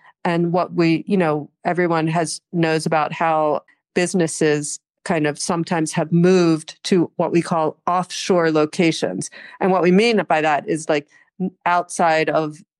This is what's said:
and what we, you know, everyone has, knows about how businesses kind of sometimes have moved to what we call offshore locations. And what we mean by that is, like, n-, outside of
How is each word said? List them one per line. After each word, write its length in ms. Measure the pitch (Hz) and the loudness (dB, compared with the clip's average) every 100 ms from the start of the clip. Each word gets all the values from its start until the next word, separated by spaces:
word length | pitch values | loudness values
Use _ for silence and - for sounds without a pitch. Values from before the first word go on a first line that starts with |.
| - _ 185 | -18 _ -2
and 280 | 170 170 | 0 0
what 200 | 175 165 | 0 -2
we, 300 | 170 165 160 - | 0 0 0 0
you 120 | 196 | 0
know, 340 | 165 151 143 _ - | 0 -2 -6 _ -6
everyone 420 | 175 175 165 160 | -2 0 0 0
has, 340 | 160 160 - _ | -2 -4 -6 _
knows 340 | 175 165 160 160 | -2 0 0 0
about 260 | 160 147 | -2 -2
how 500 | - 165 156 156 143 - _ _ | -2 0 2 0 -2 -6 _ _
businesses 840 | - 175 190 165 - 156 147 147 - _ _ - | -2 0 0 -2 0 0 0 -4 -10 _ _ -4
kind 220 | 170 151 | -2 -2
of 100 | 143 | -4
sometimes 540 | - 170 165 170 156 | -4 -4 -2 -2 -2
have 200 | - 156 | -2 0
moved 680 | 170 175 185 170 160 - - | 2 4 4 4 0 -4 -14
to 280 | - 190 160 - | 0 0 0 -2
what 140 | 165 | 0
we 100 | 170 | 0
call 360 | 165 170 156 - - | 0 -2 -2 -4 -4
offshore 640 | 180 175 - - 185 165 | -2 -4 -8 0 2 2
locations. 800 | 156 151 - 170 156 - 180 - - - - | 2 0 0 0 0 -4 -6 -10 -12 -20 -4
And 120 | 196 | 0
what 120 | 185 | 2
we 80 | 170 | 4
mean 320 | 180 233 220 170 | 4 4 2 0
by 140 | 160 | 0
that 260 | 156 147 - | 2 0 -2
is, 200 | 160 156 | -6 -2
like, 220 | 151 147 _ _ _ | -2 -2 _ _ _
n-, 120 | 185 - - | -8 -4 -2
outside 640 | 175 175 - 175 160 156 | 0 -2 0 2 2 0
of 340 | 151 156 151 - _ | 0 -2 -8 -20 _